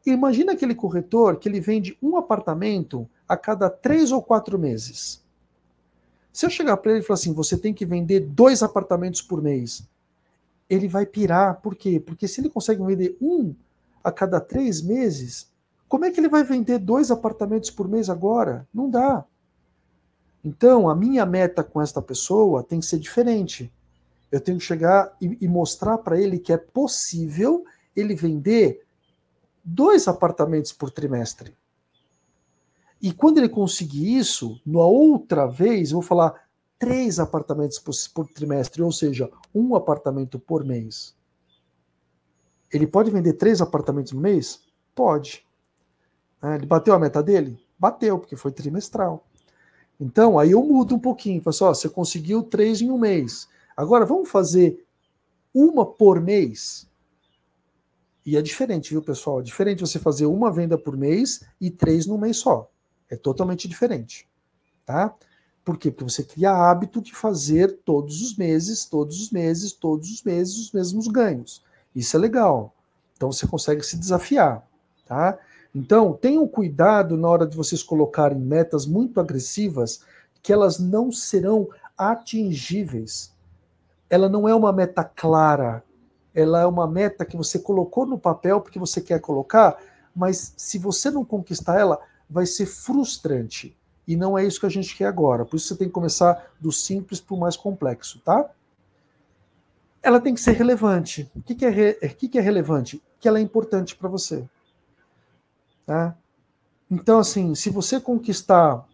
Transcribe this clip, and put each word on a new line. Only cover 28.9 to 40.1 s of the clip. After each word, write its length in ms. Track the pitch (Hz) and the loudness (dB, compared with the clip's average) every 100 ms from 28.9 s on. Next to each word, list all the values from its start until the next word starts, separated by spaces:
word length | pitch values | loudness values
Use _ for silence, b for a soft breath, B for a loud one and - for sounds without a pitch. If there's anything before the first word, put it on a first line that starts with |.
| _ _ _ _ _ _ _ | _ _ _ _ _ _ _
dois 420 | 170 175 320 392 - | -8 2 6 6 4
apartamentos 680 | 175 170 - 156 160 147 | 0 0 0 0 0 -4
por 180 | - 139 | -8 -10
trimestre. 640 | - 143 123 113 - 120 _ _ _ _ _ _ _ _ _ _ _ _ _ _ _ | -6 -6 -4 -6 -10 -20 _ _ _ _ _ _ _ _ _ _ _ _ _ _ _
E 100 | 196 | -6
quando 260 | 165 302 311 | 2 4 6
ele 100 | 240 | 4
conseguir 720 | 233 190 - 160 143 180 262 | 2 -2 -2 -6 -4 0 0
isso, 420 | 214 - 117 113 | 0 -4 -8 -10
na 200 | - 165 | -2 4
outra 640 | 170 240 311 277 - 165 131 | 6 8 8 6 0 0 0
vez, 440 | 127 202 220 151 | 0 0 2 0
eu 80 | 170 | -4
vou 40 | |
falar 460 | 170 175 165 - _ _ _ _ | 0 2 2 0 _ _ _ _
três 400 | 233 254 247 165 | -2 0 -2 -2
apartamentos 600 | 156 156 147 147 147 147 | -2 -2 -4 -4 -4 -6
por, 160 | - 131 - | -8 -8 -8
por 120 | - 151 | -8 -10
trimestre, 540 | - 151 139 131 - | -8 -4 -4 -4 -4
ou 100 | 170 | -4
seja, 380 | 156 151 127 123 b b | -2 -4 -4 -8 b b
um 200 | 208 247 | -2 0
apartamento 640 | 214 - 147 143 | -2 -2 -4 -4